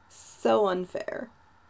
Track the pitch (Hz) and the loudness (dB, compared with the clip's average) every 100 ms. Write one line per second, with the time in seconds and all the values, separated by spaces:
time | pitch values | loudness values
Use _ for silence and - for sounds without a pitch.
0 | - - - - - 226 202 180 185 - | -14 -6 -6 0 4 4 4 0 -4 -8
1 | - - 240 - - _ | -8 -8 -10 -16 -20 _